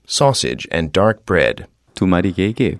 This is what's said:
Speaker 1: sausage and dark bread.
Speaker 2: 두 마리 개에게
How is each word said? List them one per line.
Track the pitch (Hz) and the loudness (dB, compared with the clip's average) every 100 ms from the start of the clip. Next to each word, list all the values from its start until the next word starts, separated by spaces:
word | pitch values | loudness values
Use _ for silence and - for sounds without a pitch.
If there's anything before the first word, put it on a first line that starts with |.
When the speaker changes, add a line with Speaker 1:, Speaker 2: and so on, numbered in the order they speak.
| - | -8
Speaker 1:
sausage | - 139 131 64 64 - | 0 0 0 -2 -6 -6
and | 82 80 | -4 -2
dark | 92 107 107 - | 2 2 0 0
bread. | 87 62 - - _ _ - | 2 2 0 -10 _ _ -2
Speaker 2:
두 | 92 | 0
마리 | 87 95 | 2 0
개에게 | 90 101 110 113 | 0 -2 0 -2